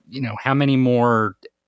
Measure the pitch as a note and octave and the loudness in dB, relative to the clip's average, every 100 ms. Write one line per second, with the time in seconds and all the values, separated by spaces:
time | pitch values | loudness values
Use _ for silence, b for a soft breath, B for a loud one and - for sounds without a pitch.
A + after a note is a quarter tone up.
0 | _ C3 B2 G#2 C3 C#3 C#3 C3 B2+ B2 | _ -10 -8 -6 -2 0 2 2 2 2
1 | A#2+ A2+ G#2+ - - _ | 2 2 -2 -6 -18 _